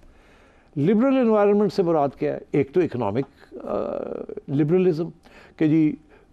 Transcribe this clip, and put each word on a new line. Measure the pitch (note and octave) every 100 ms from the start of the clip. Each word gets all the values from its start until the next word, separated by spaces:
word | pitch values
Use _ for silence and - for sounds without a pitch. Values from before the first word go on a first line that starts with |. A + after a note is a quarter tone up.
| - - _ - _ _ _ -
लिबरल | D3+ G#3+ C4+ C4
एनवायरनमेंट | A#3 G#3+ G#3 G3+ G#3
से | -
मुराद | E3+ D#3+ C#3+ -
क्या | D3
है? | C3+ - D3+
एक | C3+
तो | F3+
इकोनॉमिक, | D#3+ A#2+ G#2+ A2 C#3
अ, | _ - - - - - - - - - - -
लिबरलिज्म | C#3 D3+ F#3 F#3 D#3 E3+ - - - - -
कि | D#3+
जी, | D#3+ D#3 - - - _